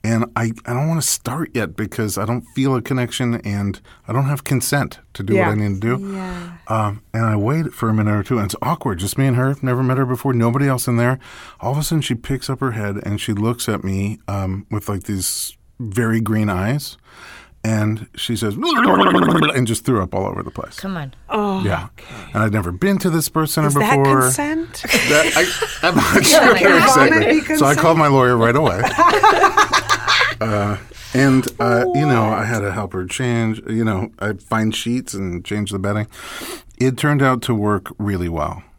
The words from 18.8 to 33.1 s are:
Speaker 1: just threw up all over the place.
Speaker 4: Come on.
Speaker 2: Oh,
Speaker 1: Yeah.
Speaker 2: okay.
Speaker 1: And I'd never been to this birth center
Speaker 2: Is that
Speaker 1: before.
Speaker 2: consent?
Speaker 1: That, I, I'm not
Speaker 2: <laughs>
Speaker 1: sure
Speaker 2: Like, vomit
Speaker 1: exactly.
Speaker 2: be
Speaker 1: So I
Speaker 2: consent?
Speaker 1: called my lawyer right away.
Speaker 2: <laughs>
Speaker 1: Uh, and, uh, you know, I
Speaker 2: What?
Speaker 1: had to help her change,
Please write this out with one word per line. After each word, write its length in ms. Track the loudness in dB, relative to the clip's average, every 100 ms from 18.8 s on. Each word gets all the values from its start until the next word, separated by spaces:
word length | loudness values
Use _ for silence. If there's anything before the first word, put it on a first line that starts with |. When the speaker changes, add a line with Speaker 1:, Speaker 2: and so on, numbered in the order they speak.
| 4 4 4 4 4 4 2 2 0
Speaker 1:
just 180 | -2
threw 160 | 0 0
up 120 | 0
all 100 | -2 -4
over 160 | -4
the 80 | -8
place. 280 | -10 -12 -10
Speaker 4:
Come 160 | -8 -8
on. 160 | -10 -14 -6
Speaker 2:
Oh, 340 | -2 -2 -2
Speaker 1:
Yeah. 260 | -2 -2 -6 -18
Speaker 2:
okay. 80 | -20 -18 -6
Speaker 1:
And 100 | -2
I'd 100 | 0
never 180 | 0 -2
been 240 | 0 0 2
to 120 | 0
this 180 | 0 -2
birth 220 | -2 0
center 180 | 0 2
Speaker 2:
Is 60 |
that 240 | 2 2 4
Speaker 1:
before. 220 | 6 6
Speaker 2:
consent? 580 | 4 0 -2 -4 -6 -10
Speaker 1:
That, 500 | -2 0 4 4 4 2
I, 520 | 0 -2 -6 -2 0
I'm 80 | 2
not 280 | 2 4
Speaker 2:
<laughs> 0 |
Speaker 1:
sure 280 | 6 6 6
Speaker 2:
Like, 100 | 6
vomit 500 | 6 6 6 6 6
Speaker 1:
exactly. 280 | 4 4 2
Speaker 2:
be 0 | 2 2
Speaker 1:
So 80 | 4
I 80 |
Speaker 2:
consent? 40 | 4
Speaker 1:
called 180 | 4 4
my 80 | 6
lawyer 260 | 6 6 4
right 180 | 4 4
away. 240 | 2 0 -2
Speaker 2:
<laughs> 40 | 4 4 6 4 6 4 4 2 0 0 -2 0 0 0 -2
Speaker 1:
Uh, 380 | -2 0 -2 -4 -10 -20 -4
and, 340 | 2 4 4 0 -2
uh, 240 | 0 2 2
you 120 | 0 2
know, 160 | 2
I 140 | 2 0
Speaker 2:
What? 80 | -2
Speaker 1:
had 140 | -2
to 120 | -4
help 200 | -6 -6
her 100 | -6
change, 560 | -8